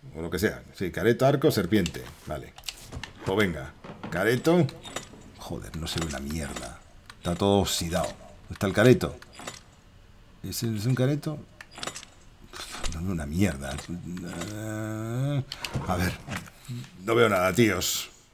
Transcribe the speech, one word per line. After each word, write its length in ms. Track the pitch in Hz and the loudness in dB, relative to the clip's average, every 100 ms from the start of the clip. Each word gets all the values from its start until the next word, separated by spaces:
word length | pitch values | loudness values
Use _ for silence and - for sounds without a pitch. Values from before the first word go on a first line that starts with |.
| - | -14
O 80 | 73 | -10
lo 80 | 85 | -4
que 100 | 87 | 0
sea. 220 | 101 - - | 0 -2 -14
Sí, 180 | - 92 | -6 -6
careto, 340 | - 98 117 131 | 2 2 6 4
arco, 260 | 139 - | 6 4
serpiente. 520 | - 87 107 85 - - - - | 2 4 4 2 -4 -14 -16 -8
Vale. 240 | 76 60 - - - - - - - - | -8 -8 -14 -14 -14 -14 -14 -14 -10 -2
Pues 120 | 98 | 2
venga. 340 | 101 76 71 - - - - | 2 0 -8 -14 -18 -14 -6
Careto. 560 | 85 101 123 156 175 135 - - - - - - - | 0 2 4 4 4 4 0 -12 -12 -14 -20 -20 -18
Joder, 360 | - 69 - 80 | -12 -12 -10 -8
no 100 | 80 | -6
se 140 | 85 | -4
ve 60 | 82 | -4
una 120 | 69 | -6
mierda. 640 | 69 80 69 - - - - - - - | -6 -6 -6 -8 -10 -14 -20 -20 -20 -8
Está 120 | - - | -4 2
todo 240 | 101 202 | 6 6
oxidado. 500 | 92 - 85 87 71 | 4 0 0 0 -2
¿Dónde 420 | - - - - | -6 -18 -20 -16
está 160 | - 101 | -2 0
el 60 | |
careto? 420 | 95 117 123 78 - - - - - - - - - - - - - | 6 8 8 4 -6 -18 -16 -16 -16 -20 -20 -20 -20 -20 -20 -20 -16
¿Ese 320 | 98 95 117 110 | -10 -4 -2 -2
es 100 | 113 | 0
un 80 | |
careto? 460 | 127 127 147 156 151 - - - - - - - - - - - - - - - | 2 2 0 -4 -8 -12 -20 -20 -10 -10 -10 -16 -20 -20 -20 -20 -16 -12 -4 -4
Dame 220 | 78 90 | -2 -2
una 120 | 87 71 | -2 -2
mierda. 480 | 80 98 69 69 | 2 2 0 -8
Eh, 1700 | 73 - 87 85 90 87 85 85 107 110 107 110 110 113 123 135 147 131 - - 71 71 | -8 -8 -10 -8 -8 -8 -8 -8 -8 -8 -6 -6 -6 -4 -2 0 -2 -4 -8 -6 -6 -2
a 80 | 90 | 0
ver. 160 | 90 - - - - - - 120 127 - 92 | 0 -2 -8 -10 -10 -18 -12 -10 -10 -10 2
No 100 | 120 | 6
veo 140 | 113 | 6
nada, 240 | 98 92 | 6 4
tíos. 560 | 90 113 92 - - - - _ | 6 6 6 0 -2 -6 -14 _